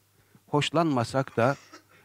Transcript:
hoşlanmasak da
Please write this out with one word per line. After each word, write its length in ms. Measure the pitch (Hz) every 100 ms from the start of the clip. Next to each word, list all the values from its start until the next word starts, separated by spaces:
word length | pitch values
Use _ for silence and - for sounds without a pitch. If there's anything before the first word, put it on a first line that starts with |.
| _ _ _ _ -
hoşlanmasak 920 | 147 - 156 165 131 117 135 - -
da 180 | 123 139 - - _ -